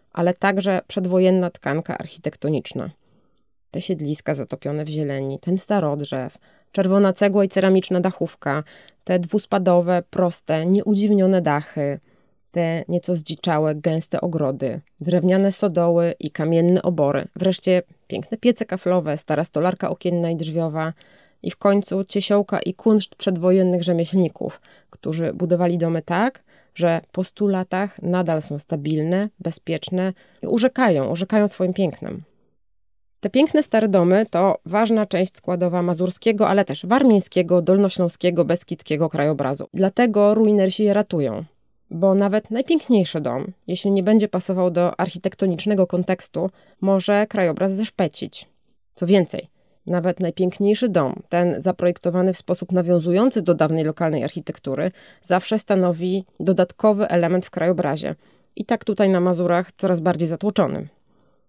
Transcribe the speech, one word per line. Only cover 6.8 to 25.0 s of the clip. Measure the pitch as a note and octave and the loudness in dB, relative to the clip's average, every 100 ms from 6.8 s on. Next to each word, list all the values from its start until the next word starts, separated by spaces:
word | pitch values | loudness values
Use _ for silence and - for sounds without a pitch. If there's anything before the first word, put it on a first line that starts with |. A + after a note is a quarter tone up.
| F#3+ G3 G3+ | 2 4 2
cegła | F3+ G3+ G3+ | 2 2 2
i | G3 | 0
ceramiczna | G3 F#3+ F#3+ - F3+ | 2 4 2 2 0
dachówka, | F3+ - E3+ - C#3+ C#3+ D3+ - - _ | -2 -2 -6 -6 -6 -4 -6 -16 -20 _
te | - F3+ | -2 -2
dwuspadowe, | E3+ G#3+ - G3 F#3 F3 F3 F3+ - | 0 -4 -2 0 4 4 4 0 -2
proste, | - F3+ - - D#3+ E3+ | -2 -2 -2 -4 -2 2
nieudziwnione | G3 - G3+ G#3 G3+ F#3 F#3 | 2 2 0 2 2 4 2
dachy, | D#3+ D3 D3 D#3 C#3+ C#3 _ _ _ _ _ | 2 -2 -2 -6 -4 -6 _ _ _ _ _
te | F3 E3 E3 - | -4 -2 -4 -4
nieco | F3 - F3 | -4 -2 -4
zdziczałe, | D#3 D#3+ F3+ D#3 D#3 | -6 -6 -2 0 0
gęste | D3+ E3 D#3+ - - | -2 -2 -2 -4 -4
ogrody, | F3 D#3+ C#3 C#3 C3 A#2 - - | -4 -2 -2 -2 -6 -6 -12 -10
drewniane | D3+ F3+ F#3 F#3+ G3 | -2 2 2 2 2
sodoły | - G3+ E3+ E3+ E3+ E3+ - | 0 -2 0 2 2 0 -2
i | D#3 | -8
kamienne | - D#3 E3 F3 F3+ | -4 0 4 4 4
obory, | - D#3+ C#3+ C#3+ - - | 2 0 0 0 -4 -2
wreszcie | F#3 F3+ - F3+ - _ - | -2 0 0 0 -2 _ -12
piękne | F#3 - A3+ | -10 -8 -2
piece | A#3+ A#3 | 0 0
kaflowe, | A3+ F#3 F3+ F3+ D3+ D3 | -2 -4 0 0 0 -4
stara | - D3+ | -2 -2
stolarka | E3 D3 F3 F#3 F#3+ | -2 -2 -2 -2 -4
okienna | - F3+ F3 E3+ | -4 -2 -2 -2
i | D#3+ | -4
drzwiowa | D#3+ D#3+ E3 D#3 D#3+ - _ _ _ _ | -4 -4 -4 -4 -6 -8 _ _ _ _
i | - | -12
w | - | 0
końcu | G3+ G3+ G3 F#3+ | 2 2 0 -4
ciesiołka | G3 G3+ - G3+ G3+ G3 | -4 -2 2 0 0 -4
i | - | -6
kunszt | - A3+ G#3+ - | -2 2 2 0
przedwojennych | - G3+ F3+ F3+ F#3+ F#3 F3+ | -6 -4 0 2 4 4 0
rzemieślników, | E3+ E3+ E3+ F#3+ E3+ - - - _ _ _ | 0 0 0 0 0 -2 -10 -10 _ _ _
którzy | - | -12